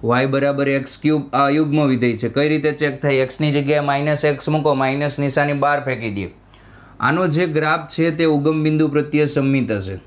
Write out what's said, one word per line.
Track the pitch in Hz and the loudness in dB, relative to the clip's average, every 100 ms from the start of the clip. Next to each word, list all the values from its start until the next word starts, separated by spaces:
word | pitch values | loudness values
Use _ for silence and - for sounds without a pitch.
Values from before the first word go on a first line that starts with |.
| 117 123 | 0 0
y | 135 | 2
બરાબર | 135 143 139 139 | 0 0 0 0
એક્સ | 139 131 - | -2 -2 -2
ક્યુબ | 151 156 139 | 0 0 0
આ | 131 | 0
અયુગ્મ | 139 147 151 147 147 | 2 2 2 2 2
વિધેય | 127 120 110 | 2 0 0
છે. | 120 | -2
કઈ | 123 151 | 0 0
રીતે | 151 151 | 0 0
ચેક | 143 147 135 | 0 -4 -2
થાય? | 147 135 131 | 0 0 0
x | - | 0
ની | 151 | 0
જગ્યાએ | 143 139 147 143 | 0 0 0 0
માઇનસ | 139 147 147 | 0 0 0
એક્સ | 151 139 - | 0 -2 -2
મૂકો, | 156 151 | 0 2
માઇનસ | 135 131 139 147 139 | 2 0 0 -2 0
નિશાની | 143 139 143 | 0 0 0
બહાર | 143 143 143 | 0 0 0
ફેંકી | 131 120 113 101 | -2 -6 -6 -6
દઈએ. | 90 - - - - - - - | -8 -12 -20 -20 -20 -20 -20 -4
આનો | 127 160 185 | -2 0 0
જે | 151 180 | 0 0
ગ્રાફ | 151 156 160 147 | 0 0 -2 -4
છે | - 165 | -2 -2
તે | 160 | 2
ઉગમ | 165 147 147 156 | 2 2 2 2
બિંદુ | 156 156 156 | 0 2 2
પ્રત્યે | 143 147 151 147 | 0 0 0 2
સમમિત | 147 135 139 117 | 2 2 2 0
હશે. | 107 95 95 | -2 -4 -10